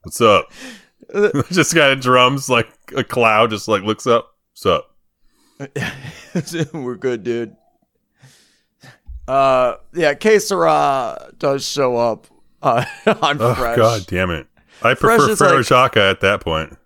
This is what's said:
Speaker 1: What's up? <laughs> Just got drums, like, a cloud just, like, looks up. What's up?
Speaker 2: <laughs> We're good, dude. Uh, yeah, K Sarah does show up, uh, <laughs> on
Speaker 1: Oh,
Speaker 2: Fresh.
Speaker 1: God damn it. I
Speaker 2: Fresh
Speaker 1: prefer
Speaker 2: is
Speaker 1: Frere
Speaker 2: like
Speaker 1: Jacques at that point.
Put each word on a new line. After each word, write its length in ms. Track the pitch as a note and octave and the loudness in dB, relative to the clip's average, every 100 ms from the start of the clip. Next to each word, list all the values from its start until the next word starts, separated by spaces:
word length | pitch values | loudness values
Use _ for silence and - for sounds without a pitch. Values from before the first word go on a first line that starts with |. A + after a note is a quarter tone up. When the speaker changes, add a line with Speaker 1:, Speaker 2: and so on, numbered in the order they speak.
Speaker 1:
What's 180 | F2 - | -14 0
up? 240 | A2+ G2 - - C4 A3 _ _ - | 4 4 0 -16 -20 -20 _ _ -10
<laughs> 380 | G3+ G#3 C#3+ - | -2 -2 -2 -2
Just 220 | F3+ D3+ E3 | 0 0 2
got 240 | C#3+ C3+ | 2 2
drums, 480 | B2+ B2+ B2+ C#3 C3+ | 2 4 4 2 -2
like, 200 | A#2+ A2 _ - - | -2 -2 _ -10 -8
a 80 | |
cloud 460 | B2 - A2+ G#2+ A#2 | -4 0 2 4 2
just, 160 | G#2+ - | -2 -2
like, 160 | G#2 | -2
looks 240 | G2 A2 B2+ | -2 -4 0
up. 260 | A#2 - _ _ | 0 -2 _ _
What's 120 | - G2+ | -6 -2
up? 240 | D#2 - _ _ _ _ _ _ _ | -2 -4 _ _ _ _ _ _ _
Speaker 2:
<laughs> 1120 | C#4 C#3 - C3+ C3+ - - F3+ - E3 D#3 | -14 -10 -10 -12 -18 -20 -10 -10 -8 -8 -6
We're 220 | E3 B2 A#2+ | -6 -10 -6
good, 280 | C3 A#2+ | -4 -4
dude. 320 | G2+ A#2 A2+ _ _ _ _ _ _ _ - _ _ _ _ _ - _ - - - | -4 -6 -8 _ _ _ _ _ _ _ -20 _ _ _ _ _ -20 _ -18 -16 -4
Uh, 480 | C3+ C3+ C3 B2 - - | 0 2 2 0 -4 -12
yeah, 200 | E3+ D#3 C#3+ | -2 -2 0
K 240 | G#3+ G#3+ | 2 2
Sarah 920 | G#3 F#3+ E3 D3+ C#3+ C3+ A#2+ - - - | 0 -2 0 2 0 -2 -4 -10 -18 -6
does 280 | D3 C#3 - | -4 -4 -6
show 300 | D3 C3 A#2+ | -2 -2 0
up, 320 | A#2 G#2+ _ _ _ _ | -2 -4 _ _ _ _
uh, 220 | B2 A#2+ - - - | -2 0 -4 -4 -2
<laughs> 0 | - | 0
on 160 | D3+ C#3+ | -2 0
Speaker 1:
Oh, 140 | A#2 B2 | -2 -2
Speaker 2:
Fresh. 220 | A#2+ A#2+ | -2 2
Speaker 1:
God 280 | A2+ A2 F#2 | 2 0 -6
damn 240 | F2+ F#2 | -4 -4
it. 160 | D#2+ - _ _ _ | -6 -12 _ _ _
I 140 | A2+ C3 | -2 2
Speaker 2:
Fresh 240 | F#3 A#3 | 2 4
Speaker 1:
prefer 120 | D3 | 2
Speaker 2:
is 60 | G#3+ | 2
Speaker 1:
Frere 180 | C#3+ C3+ | 2 2
Speaker 2:
like 80 | A#2 | 4
Speaker 1:
Jacques 300 | B2+ B2+ A2 | 4 4 2
at 220 | G2 F#2+ | 0 2
that 200 | G2 G#2 | 0 -2
point. 340 | - D#2+ D#2 - | -4 -6 -6 -16